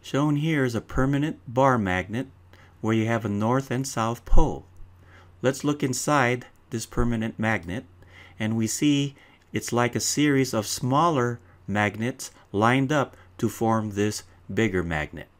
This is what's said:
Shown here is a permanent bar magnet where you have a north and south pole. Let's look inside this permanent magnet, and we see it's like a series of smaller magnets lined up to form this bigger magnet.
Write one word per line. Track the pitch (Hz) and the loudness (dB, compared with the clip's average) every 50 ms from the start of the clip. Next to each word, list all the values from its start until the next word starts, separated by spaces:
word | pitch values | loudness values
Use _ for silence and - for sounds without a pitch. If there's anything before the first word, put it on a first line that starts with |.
| - | -12
Shown | - - 135 147 156 151 | -4 -2 0 2 2 0
here | 147 151 165 160 147 131 | 0 0 0 2 2 0
is | 127 117 | 0 0
a | 113 | -4
permanent | - - - - 131 135 143 139 147 160 - - - - | -6 -2 -2 0 0 2 2 0 -2 -2 -4 -10 -14 -4
bar | 113 127 135 139 127 120 | 2 4 4 4 4 2
magnet | 104 92 90 92 90 92 104 120 135 - - - - - - - - - - - | 2 0 0 -2 -2 -4 -6 -8 -8 -8 -14 -20 -20 -20 -20 -20 -20 -20 -16 -6
where | - 110 113 | -2 0 2
you | 113 110 | 2 2
have | 113 117 117 110 | 0 0 -2 -2
a | 104 | -2
north | 101 101 107 113 123 135 135 - | -2 0 0 0 0 0 -2 -2
and | 123 127 135 - | -4 -4 -4 -4
south | - 117 110 113 117 - - | -4 -2 -2 -2 -4 -6 0
pole. | - - - 160 131 80 67 - - - - - - - - - - - - - - - - | 8 8 8 8 8 2 -8 -12 -18 -20 -20 -20 -20 -20 -20 -20 -20 -20 -20 -20 -20 -16 -2
Let's | - 127 135 - - | -2 -2 -2 0 -2
look | 143 147 147 | -4 -2 -2
inside | 147 131 127 - - - 147 143 127 120 127 127 120 - _ - _ _ | -2 -4 -4 -4 -2 0 2 2 2 2 0 -2 -6 -14 _ -20 _ _
this | - 113 - | -10 -10 -10
permanent | - - - 120 117 117 113 110 117 - - | -6 -2 0 0 2 2 -2 -4 -6 -4 -2
magnet, | 110 110 110 98 87 85 87 123 - - - - - - - - - - - - | -2 0 0 -2 -4 -6 -8 -8 -10 -12 -20 -20 -20 -20 -20 -20 -20 -20 -10 -6
and | 110 110 113 | -4 -2 -2
we | 113 113 | -2 -2
see | 107 - - 151 147 143 139 143 139 139 - - - - _ _ _ | -2 -2 0 2 2 2 2 0 -4 -6 -12 -20 -20 -20 _ _ _
it's | - 117 - - | -8 -8 -6 -2
like | 117 120 120 120 - | 0 0 0 0 -2
a | 117 | -2
series | - - - - 147 151 143 135 131 - | -4 -2 0 0 2 2 4 2 2 0
of | - 110 104 | 0 -4 -4
smaller | - - - - 123 131 143 165 175 160 135 120 120 120 123 - - - - - | -4 -6 -4 -2 0 2 2 2 2 2 2 0 0 -2 -6 -12 -20 -20 -18 -10
magnets | - 98 104 104 104 95 104 113 127 127 - - - - - - - | -4 0 0 0 0 0 -2 -6 -6 -6 -8 -14 -16 -16 -20 -20 -6
lined | - 98 107 117 127 135 135 127 | -2 2 2 4 4 2 2 2
up | 151 147 127 - - - - - - - | 0 0 0 -2 -6 -20 -20 -20 -8 -4
to | - 110 | -4 -4
form | - - 117 113 113 110 107 107 | -2 -2 0 0 0 0 -2 -4
this | 101 101 104 107 104 - - - - - - - | -2 0 0 0 -2 -6 -12 -16 -20 -20 -14 -6
bigger | 98 98 113 110 92 90 | -2 0 0 2 0 0
magnet. | 85 85 82 76 76 73 - 78 - - _ _ | -2 0 -2 -4 -4 -6 -10 -16 -16 -18 _ _